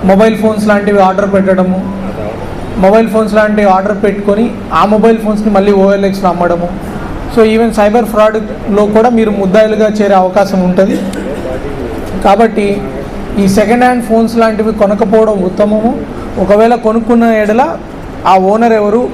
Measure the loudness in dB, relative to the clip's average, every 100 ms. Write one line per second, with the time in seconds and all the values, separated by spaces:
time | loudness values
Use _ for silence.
0 | 2 4 4 2 -2 0 0 0 2 2
1 | 2 2 0 0 2 0 0 -2 -4 -8
2 | -8 -8 -10 -8 -10 -10 -8 0 2 4
3 | 2 0 0 0 0 2 2 2 0 -2
4 | -2 -2 -2 0 -2 -4 -4 0 2 2
5 | 2 2 -2 -2 0 2 2 2 2 2
6 | 0 0 -2 0 -2 -2 -4 -8 -10 -10
7 | -10 -8 -4 0 2 2 0 2 2 2
8 | 0 2 2 0 -6 -8 -2 0 2 2
9 | 2 2 0 0 0 2 2 2 0 0
10 | 2 2 2 0 0 0 0 2 0 0
11 | -4 -8 -8 -8 -8 -8 -8 -8 -8 -8
12 | -8 -4 0 2 2 0 -2 -4 -6 -10
13 | -10 -10 -6 0 2 2 2 2 2 0
14 | 0 0 0 0 0 0 -2 0 0 0
15 | 2 2 2 0 -2 0 0 2 0 -2
16 | -8 -10 -8 -4 2 4 4 2 0 -2
17 | 0 2 2 2 0 0 0 -4 -12 -14
18 | -12 -6 2 2 2 2 2 2 2 0
19 | -2